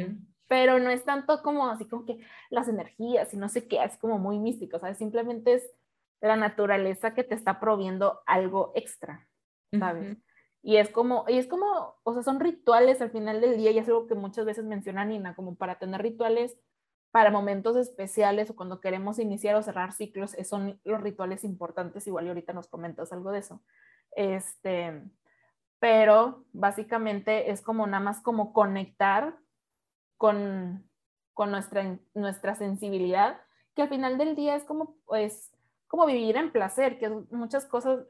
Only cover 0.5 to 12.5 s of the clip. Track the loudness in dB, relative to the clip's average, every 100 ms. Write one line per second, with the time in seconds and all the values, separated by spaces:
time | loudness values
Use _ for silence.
0.5 | 4 6 6 4 0 -2 -2 0 0 0
1.5 | 0 -2 -4 -8 -10 -8 -12 -14 -20 -8
2.5 | -4 -2 -4 -6 -8 0 0 0 -4 -6
3.5 | -6 -2 -2 -2 -2 -2 -2 -2 -2 -4
4.5 | -6 -8 -8 -8 -8 -4 -4 -4 0 4
5.5 | 4 2 _ _ _ _ _ 2 4 2
6.5 | 2 2 2 0 -2 -4 -2 -2 -2 -2
7.5 | 0 2 0 0 0 0 0 2 2 2
8.5 | 0 -2 -4 -8 -10 -16 -16 _ _ _
9.5 | _ _ -2 -2 -4 -8 -12 _ _ _
10.5 | _ 4 4 6 2 2 2 2 0 0
11.5 | 0 0 -2 -4 -8 -6 -4 -2 0 0